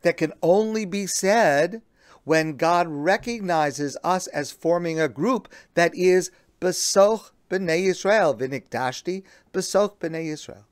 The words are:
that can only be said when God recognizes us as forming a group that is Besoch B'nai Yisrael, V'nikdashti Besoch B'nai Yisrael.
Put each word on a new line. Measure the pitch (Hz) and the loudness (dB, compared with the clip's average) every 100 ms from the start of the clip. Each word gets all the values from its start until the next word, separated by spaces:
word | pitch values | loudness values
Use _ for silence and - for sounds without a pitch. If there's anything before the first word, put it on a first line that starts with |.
that | 175 165 | 0 0
can | 156 - | -4 -2
only | 165 185 220 220 | 2 4 2 -2
be | 208 202 190 | -4 -4 -4
said | - 190 220 190 143 170 226 _ _ _ - | -2 2 4 4 4 0 -2 _ _ _ -20
when | - 160 160 135 | 0 0 0 -2
God | 165 175 170 | 2 2 0
recognizes | 147 151 214 240 233 190 165 147 139 147 127 | -2 0 0 -2 -6 -2 0 0 -2 -6 -4
us | 160 185 180 | -2 -2 -2
as | 151 143 | -8 -8
forming | - 160 175 175 160 | -4 0 0 0 -2
a | 156 | -2
group | 110 190 247 - - _ | 0 -2 -2 -4 -20 _
that | - 170 | 0 0
is | - 180 185 180 _ _ _ | 2 2 2 0 _ _ _
Besoch | 180 175 - 196 202 220 - _ _ | -4 -2 0 4 4 2 -6 _ _
B'nai | 190 185 165 | -4 0 0
Yisrael, | 190 175 196 220 175 117 | 0 0 2 4 2 0
V'nikdashti | 131 135 - - 131 127 - 190 190 _ _ | -4 -6 -8 -4 -4 -6 -8 -10 -10 _ _
Besoch | 185 180 190 208 - | -8 0 0 0 -2
B'nai | 170 160 165 | -8 -6 -8
Yisrael. | 151 - 98 107 | -10 -14 -20 _